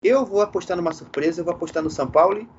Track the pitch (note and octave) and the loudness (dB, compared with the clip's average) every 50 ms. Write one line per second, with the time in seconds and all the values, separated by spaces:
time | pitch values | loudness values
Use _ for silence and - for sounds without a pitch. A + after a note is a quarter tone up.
0 | - F#3+ B3 C4+ C4 G3+ G3 G3+ G#3 G#3 - G3 F3 - F#3 F3 F3 E3 D#3 - | 4 4 2 4 2 0 0 0 0 0 0 -6 -4 -4 -4 -2 -2 -4 -4 -6
1 | - - - C#3+ D3 D#3+ E3+ E3 E3+ E3 F3 F3 - D#3 - D#3+ D#3 D#3 D#3 - | -14 -10 -6 -2 -2 -2 -2 -2 -4 -6 -4 -6 -6 -6 -4 -4 -4 -4 -4 -4
2 | C#3+ C3 - D3+ E3 F#3+ G3+ G#3 A3 A#3 - | -4 0 4 4 4 4 2 -2 -8 -14 -20